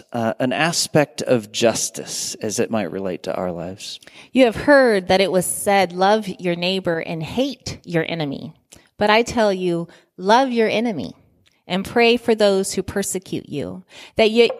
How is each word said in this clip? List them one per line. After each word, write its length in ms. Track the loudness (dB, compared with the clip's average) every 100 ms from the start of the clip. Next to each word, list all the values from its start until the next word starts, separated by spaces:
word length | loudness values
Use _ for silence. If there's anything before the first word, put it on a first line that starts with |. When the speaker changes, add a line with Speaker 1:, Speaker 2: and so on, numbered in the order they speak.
| -6
Speaker 1:
uh, 220 | -4 -4 -2
an 140 | -2
aspect 680 | 0 -2 -2 0 0 0 -2
of 300 | 0 0 0
justice 840 | 0 2 2 -4 -8 -10 -8 -10 -8
as 220 | -6 -4
it 140 | -2
might 180 | -2 -4
relate 340 | -6 -6 -6
to 120 | -6 -4
our 160 | -4
lives. 480 | -6 -10 -12 -14 -16 -20 -20 -4
Speaker 2:
"You 140 | 2 2
have 100 | 2
heard 540 | 4 6 6 2 2
that 100 | 2
it 120 | 4
was 140 | 0 -2
said, 460 | -4 0 2 2
'Love 380 | 2 2 2 0 -4
your 160 | -4 -2
neighbor 440 | -2 -2 -2 -4
and 220 | -4 -8
hate 580 | -6 -2 -4 -6 -12 -14
your 220 | -4 -2 -2
enemy.' 460 | -4 -6 -6 -12 -18 _ -20 _ 0
But 120 | 2
I 140 | 4
tell 280 | 2 0 0
you, 380 | 0 -2 -2 -6 -14 _ -4
love 360 | 2 4 4
your 180 | 0 0
enemy 460 | 0 -2 -4 -8 -12 _ _ _ _ -6
and 200 | -6 -2
pray 320 | 2 4 4
for 160 | 2
those 400 | 2 4 2 0
who 80 | -4
persecute 680 | -4 -4 -4 -6 -6 -8 -6
you, 360 | -8 -8 -10 -16 -20 -4 2
that 160 | 4
ye-, 180 | 6 4